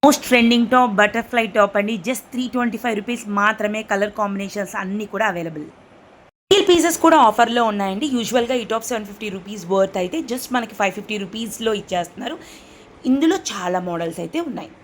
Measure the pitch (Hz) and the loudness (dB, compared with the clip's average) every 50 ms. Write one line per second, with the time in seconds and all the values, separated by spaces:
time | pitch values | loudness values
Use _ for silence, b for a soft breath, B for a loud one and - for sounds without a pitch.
0 | - 285 285 - - - 247 247 233 233 240 240 233 220 254 254 254 240 202 190 | 6 6 4 4 0 2 4 4 6 6 4 4 2 4 4 4 4 4 4 2
1 | 208 208 208 226 226 - - 240 226 220 - 226 202 196 202 208 202 202 226 214 | 2 2 2 -2 -6 -2 -2 -2 -2 0 2 2 2 4 2 0 -2 0 -4 -4
2 | 160 202 262 - - - - 240 254 240 - 247 240 233 220 226 - 247 220 208 | -4 -4 -4 -4 -6 -10 -6 -6 -6 -2 -2 -2 -2 0 -2 -2 -4 -2 -2 -2
3 | 202 247 240 233 - 208 202 202 202 208 214 214 214 208 208 220 220 - 214 196 | -2 -4 -6 -6 -6 -4 -2 2 2 2 2 0 -2 -4 -4 -4 -4 -2 0 0
4 | 202 214 208 - 214 202 196 196 202 196 - 208 196 185 - 214 196 185 196 208 | 0 -2 -2 -4 -4 -4 -2 -4 -6 -6 -6 -6 -8 -6 -6 -8 -6 -4 -4 -6
5 | 214 202 - 196 220 214 185 175 170 165 160 151 151 151 - - - _ - - | -6 -6 -4 0 0 0 0 -2 -6 -6 -8 -10 -12 -14 -16 -20 -20 _ -20 -20
6 | - - - - - _ _ _ _ _ 381 403 359 - 359 339 302 339 330 - | -20 -20 -20 -20 -20 _ _ _ _ _ 4 4 6 4 4 4 4 2 0 4
7 | - 330 320 311 262 220 208 - 240 233 233 240 240 226 208 202 196 196 190 202 | 4 6 8 8 8 6 6 4 2 2 4 0 0 0 0 -2 -2 -4 -4 -4
8 | 269 302 262 240 233 - 214 254 240 233 262 247 226 175 220 226 220 - 247 226 | -4 -2 -2 -2 -2 0 0 0 0 2 -2 -2 -2 -2 -4 -4 -4 -4 -6 -6
9 | 214 202 202 - 220 214 190 196 175 196 208 208 175 170 190 190 190 190 - 196 | -6 -8 -14 -10 -10 -8 -8 -10 -10 -12 -12 -12 -6 0 2 2 2 2 0 -4
10 | 185 185 - 320 - - 233 254 - - 254 254 226 226 233 - 214 196 185 208 | -4 -4 -4 -6 -4 -4 -6 -8 -6 -4 -4 -4 -4 -4 -4 -2 -2 -2 -2 -4
11 | 202 - - - 202 175 165 220 233 220 208 - 233 220 214 202 - - 185 180 | -8 -6 -6 -6 -6 -8 -8 -8 -8 -8 -8 -4 -2 -2 -2 -2 -4 -4 -4 -4
12 | 175 170 - - - 240 311 - B B B B B B B B B B - - | -4 -6 -8 -12 -10 -10 -10 -12 B B B B B B B B B B -20 -8
13 | - 254 262 277 285 320 370 370 - - 214 190 185 180 180 180 180 180 170 165 | 0 0 2 4 4 4 2 2 -2 -6 -8 -6 -4 -2 -2 -2 -2 -2 -4 -4
14 | 170 165 165 - 170 165 - 320 339 311 226 175 165 160 - - | -4 -6 -6 -8 -10 -6 -4 -6 -6 -4 -8 -10 -10 -12 -18 -20